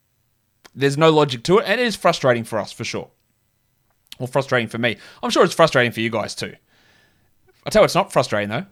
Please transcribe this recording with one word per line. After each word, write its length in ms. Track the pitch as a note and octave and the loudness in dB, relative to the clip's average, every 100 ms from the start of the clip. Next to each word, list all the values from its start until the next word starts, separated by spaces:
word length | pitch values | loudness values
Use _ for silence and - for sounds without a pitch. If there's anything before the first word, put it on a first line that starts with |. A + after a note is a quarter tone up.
| _ _ _ _ _ _ _ | _ _ _ _ _ _ _
There's 220 | B2+ C#3 C#3 | -2 -2 4
no 140 | D#3+ | 4
logic 320 | D#3 C#3+ B2 | 4 2 -2
to 140 | C3+ G3 | 2 2
it, 60 | F#3+ | 2
and 140 | A3 | -2
it 60 | A#3+ | -2
is 80 | |
frustrating 500 | G3 F3 D#3+ C3+ A#2+ | 0 0 2 0 0
for 140 | A2+ A2 | -2 -6
us, 140 | F#2+ | -8
for 120 | - | -10
sure. 260 | A#2 G#2 D#2+ _ _ _ _ _ _ _ _ _ _ - | -10 -8 -12 _ _ _ _ _ _ _ _ _ _ -12
Or 80 | B2 | -6
frustrating 420 | C#3+ B2+ B2+ A2+ | -4 0 -2 -2
for 100 | A2+ | -4
me. 180 | A#2 G#2 - - | -4 -4 -12 -10
I'm 80 | A#3+ | -4
sure 140 | D#4 | 2
it's 100 | G3+ | 2
frustrating 380 | - D#3+ C3+ A#2+ | 4 2 4 0
for 80 | G#2+ | -2
you 100 | A2+ | -4
guys 240 | A2 G2+ | -4 -6
too. 200 | - G2 - _ _ _ _ _ _ _ _ _ _ - | -10 -12 -14 _ _ _ _ _ _ _ _ _ _ -2
I'll 40 | |
tell 100 | G#3+ | 2
you 40 | |
what's 100 | D#3+ | 4
not 180 | E3 G3 | 2 0
frustrating 360 | D#3 B2+ G#2 G#2 | -2 0 -2 -4
though. 180 | A#2 G3 | -6 -8